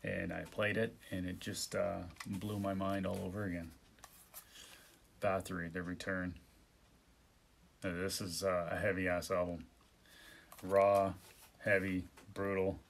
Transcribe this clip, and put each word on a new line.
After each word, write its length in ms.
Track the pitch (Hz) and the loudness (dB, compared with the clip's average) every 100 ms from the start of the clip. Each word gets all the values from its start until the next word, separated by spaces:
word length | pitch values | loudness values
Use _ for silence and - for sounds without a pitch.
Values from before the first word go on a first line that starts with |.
And 280 | 104 95 90 | -2 -2 -2
I 120 | 85 - | -4 -6
played 260 | - 104 107 | 0 2 2
it, 180 | 113 - - | 0 -2 -8
and 180 | 92 90 | -4 -4
it 120 | 90 | -4
just, 360 | - 95 - 101 | -6 -6 -2 0
uh, 240 | 101 95 90 - - | 0 0 -6 -10 -6
blew 340 | 98 104 101 | -4 -2 -2
my 140 | 98 95 | 0 0
mind 300 | 95 98 95 | 0 0 0
all 120 | 95 95 | -2 -4
over 200 | 98 101 | -4 -2
again. 260 | 85 80 - - - - - - - - - - - - - - - | -4 -6 -14 -20 -20 -20 -20 -20 -20 -18 -20 -20 -20 -20 -20 -20 -2
Bathory, 520 | 104 95 - 92 82 | 0 0 -2 -4 -4
The 100 | 87 | -4
Return. 540 | 87 90 - 92 90 87 - - - _ - - _ - - _ _ _ - _ | -4 -4 -4 -2 -4 -6 -16 -20 -20 _ -20 -20 _ -20 -20 _ _ _ -20 _
Now, 100 | 95 87 | -4 -2
this 260 | 95 - | -2 -2
is, 220 | 101 82 | -4 0
uh, 260 | 95 90 85 | 2 2 2
a 60 | 90 | 0
heavy-ass 540 | 101 92 92 87 85 | 2 2 2 0 2
album. 340 | 92 87 82 76 - - - - - - - - - | 0 0 -2 -10 -20 -20 -20 -20 -20 -20 -20 -20 -12
Raw, 500 | 92 98 98 101 98 92 - - - - | 4 8 8 8 6 0 -12 -20 -20 -6
heavy, 440 | - 98 95 92 90 - - 101 | 2 4 4 0 -2 -12 -14 -4
brutal. 440 | 98 95 95 95 - | -2 2 0 -2 -10